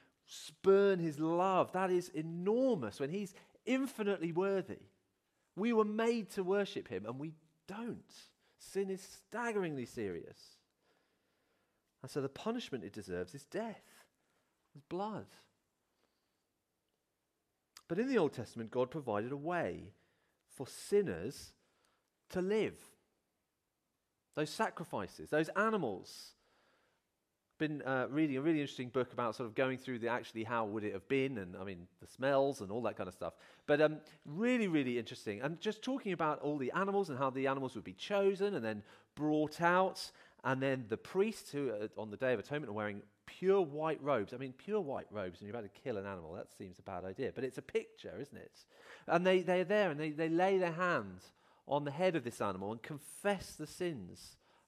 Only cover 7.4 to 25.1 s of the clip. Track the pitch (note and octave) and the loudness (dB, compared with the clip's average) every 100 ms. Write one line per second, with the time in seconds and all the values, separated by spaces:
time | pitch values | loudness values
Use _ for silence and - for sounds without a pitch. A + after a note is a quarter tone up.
7.4 | _ _ - G3+ A#3 A2 - - - _ | _ _ -12 -8 -8 -10 -14 -20 -20 _
8.4 | _ _ - G3 G3 F#3 - - _ A3 | _ _ -8 -4 -4 -4 -10 -20 _ -4
9.4 | A#3 G#3 F3 C#3 A#2 - G2+ E2+ - - | -2 0 -2 -2 -6 -4 -4 -4 -10 -18
10.4 | - _ _ _ _ _ _ _ _ _ | -20 _ _ _ _ _ _ _ _ _
11.4 | _ _ _ _ _ _ C3 D3 C3+ - | _ _ _ _ _ _ -8 -4 -4 -4
12.4 | A3 A#3+ - B2 G2+ G#2+ F#2+ F2+ F2+ C#3 | -6 -6 -6 -8 -8 -10 -6 -4 -4 -8
13.4 | - - A3+ G3 - - _ _ _ _ | -8 -6 -6 -10 -18 -20 _ _ _ _
14.4 | _ _ _ C#3+ _ F3 G#3+ F#3 G2 - | _ _ _ -20 _ -4 -4 -6 -10 -18
15.4 | _ _ _ _ _ _ _ _ _ _ | _ _ _ _ _ _ _ _ _ _
16.4 | _ _ _ _ _ _ _ _ _ _ | _ _ _ _ _ _ _ _ _ _
17.4 | _ _ _ - - E3+ C4 A#3+ D3 C3+ | _ _ _ -20 -4 -2 2 4 4 0
18.4 | G#2 A#2+ A2+ B2 B2+ D#3+ B2+ G#2 A#2+ C#3+ | -8 -8 -4 0 0 -2 0 0 0 -4
19.4 | D#3 F3 A2+ E2 F2 - _ _ _ _ | -2 -2 -2 -4 -10 -20 _ _ _ _
20.4 | _ - C3 - - G3+ F3 E2+ G#2 - | _ -14 -12 -12 0 2 2 -2 -6 -8
21.4 | - _ _ _ _ _ _ _ _ F#3 | -16 _ _ _ _ _ _ _ _ -4
22.4 | F#3 G#3+ C#3 E2+ - _ _ _ _ _ | 0 0 0 -4 -18 _ _ _ _ _
23.4 | _ _ _ _ _ _ _ _ _ - | _ _ _ _ _ _ _ _ _ -4
24.4 | D3+ - A3 - D#3+ B2 F#2 | -4 -2 -2 -2 -6 -6 -6